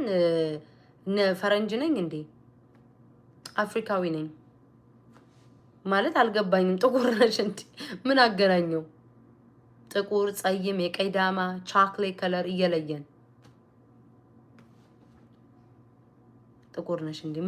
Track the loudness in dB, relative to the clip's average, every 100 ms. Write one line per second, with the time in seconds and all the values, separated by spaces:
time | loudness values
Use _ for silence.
0 | -2 2 2 2 0 -4 -12 -20 -20 _
1 | -4 0 2 2 2 2 0 -2 -2 -2
2 | -2 -6 -12 -18 -20 -20 -20 -20 -20 _
3 | -20 -20 _ -20 -8 -4 -4 -4 -2 -2
4 | -2 -4 -6 -12 -20 _ _ _ _ _
5 | -20 -20 -20 _ -20 -20 _ _ -2 0
6 | 2 2 2 2 2 2 2 2 2 2
7 | 2 4 2 2 -4 -6 -12 -16 -14 -6
8 | 2 4 4 4 4 4 2 -2 -6 -16
9 | -20 -20 -20 -20 _ _ _ -20 -6 -4
10 | -2 0 0 0 -2 0 -2 -2 -2 -2
11 | -2 0 0 0 -2 -4 -2 2 2 2
12 | -4 -2 -2 -2 -2 0 0 0 -2 -8
13 | -12 _ _ _ -20 -20 _ _ _ -20
14 | -20 -20 _ -20 -20 -20 -20 -20 _ _
15 | -20 -20 -20 -20 -20 -20 -20 -20 -20 _
16 | _ _ -20 -20 -20 -20 -12 -10 -4 -4
17 | -4 -8 -8 -4